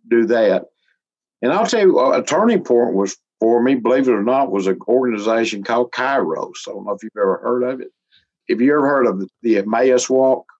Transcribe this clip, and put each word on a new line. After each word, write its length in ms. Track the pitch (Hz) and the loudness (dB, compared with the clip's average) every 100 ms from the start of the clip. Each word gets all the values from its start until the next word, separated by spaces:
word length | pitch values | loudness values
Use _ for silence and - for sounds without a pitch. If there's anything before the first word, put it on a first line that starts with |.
| - | 0
do 180 | 117 110 | 0 2
that." 400 | 117 107 92 - _ _ _ _ _ _ _ | 2 2 0 -4 _ _ _ _ _ _ _
And 120 | 123 | -2
I'll 140 | 185 226 | -2 0
tell 140 | 233 | 2
you, 180 | 190 - 135 | 2 4 2
a 100 | - | 0
turning 400 | - 160 226 202 | 0 0 2 0
point 300 | - 120 120 | 2 2 2
was 220 | 95 98 - _ _ | 0 -4 -6 _ _
for 240 | 113 120 | 2 2
me, 140 | 123 131 | 2 0
believe 320 | 110 127 127 | 0 0 2
it 40 | |
or 100 | 107 | 0
not, 260 | 107 135 135 | 0 0 0
was 160 | 98 95 | -2 -2
an 120 | 92 - | -4 0
organization 760 | 123 127 107 107 113 113 104 | 0 0 -2 -2 0 -2 -4
called 300 | 98 117 120 | -4 -2 -2
Kairos. 720 | - 131 139 80 78 - - - | -4 -2 -2 -2 -6 -8 -12 -14
I 40 | |
don't 120 | 104 | -12
know 80 | 98 | -10
if 100 | 101 | -10
you've 80 | 110 107 | -10 -4
ever 220 | 98 87 | -2 -2
heard 240 | 113 123 | -2 -2
of 180 | 123 131 | -2 -6
it. 120 | 123 - _ _ _ _ - | -12 -20 _ _ _ _ -6
Have 120 | 110 | 0
you 120 | 131 | 2
ever 120 | 147 139 | 2 2
heard 180 | 139 117 | 2 0
of 240 | 95 95 _ | -2 -8 _
the 160 | 117 104 | 0 0
Emmaus 520 | 101 113 127 127 - | 0 0 2 2 2
Walk? 340 | 131 131 131 - _ | 2 2 0 -4 _